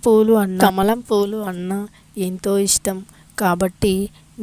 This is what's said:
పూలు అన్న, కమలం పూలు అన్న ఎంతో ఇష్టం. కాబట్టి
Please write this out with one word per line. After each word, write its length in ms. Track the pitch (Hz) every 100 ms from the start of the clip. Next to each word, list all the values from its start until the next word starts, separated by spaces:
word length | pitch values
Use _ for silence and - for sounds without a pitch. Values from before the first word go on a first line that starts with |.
పూలు 280 | 240 220 220 220
అన్న, 160 | 196 185
కమలం 360 | 196 190 196 240 240
పూలు 300 | 208 202 220 202
అన్న 220 | 180 180 196 208 - _ - 185
ఎంతో 260 | 185 202 202 196
ఇష్టం. 280 | - - 190 196 _ _ -
కాబట్టి 520 | 196 175 185 - 202 190 202 - _ -